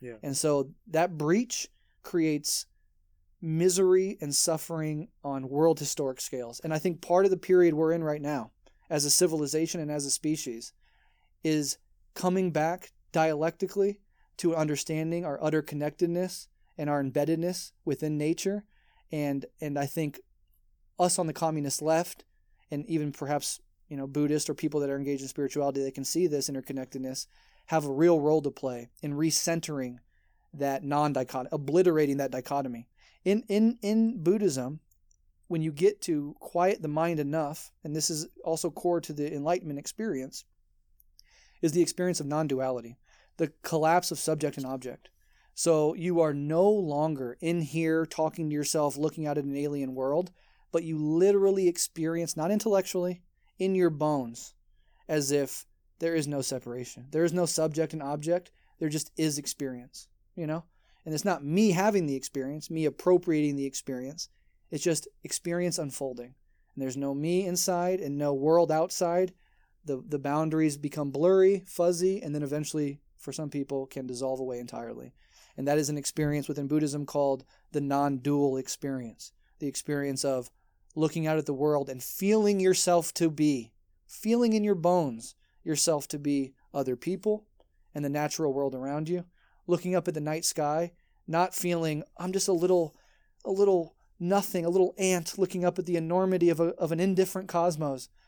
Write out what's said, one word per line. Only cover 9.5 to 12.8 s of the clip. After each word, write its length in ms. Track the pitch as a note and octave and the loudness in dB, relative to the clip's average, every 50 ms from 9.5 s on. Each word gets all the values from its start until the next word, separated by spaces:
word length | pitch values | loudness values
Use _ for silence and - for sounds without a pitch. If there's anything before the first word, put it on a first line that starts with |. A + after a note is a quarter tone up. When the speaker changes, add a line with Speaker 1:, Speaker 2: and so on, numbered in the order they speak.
| D3+ D#3 E3 D#3+ - F3 | 0 -2 -2 -2 -4 -6
Speaker 2:
and 100 | D3+ D3+ | -4 -4
as 140 | D3+ D3 C#3+ | -4 -4 -2
a 40 | C#3 | -4
species, 640 | - - - D3+ D#3+ D#3 - C3 A2+ A#2 - - _ _ _ _ _ _ _ _ _ _ _ _ _ _ - | -4 -2 -2 -2 -2 -2 -4 -8 -10 -10 -12 -16 _ _ _ _ _ _ _ _ _ _ _ _ _ _ -2
is 340 | D#3+ D#3 D3+ C#3+ C3+ - _ _ _ _ _ _ _ - | 0 0 0 0 -2 -6 _ _ _ _ _ _ _ -10
coming 360 | - - F#3 F#3 F#3+ F#3 F3 | -2 0 0 2 2 0 0
back 400 | D3+ D3+ D#3 E3 F3+ F3+ | 0 0 0 0 -2 -4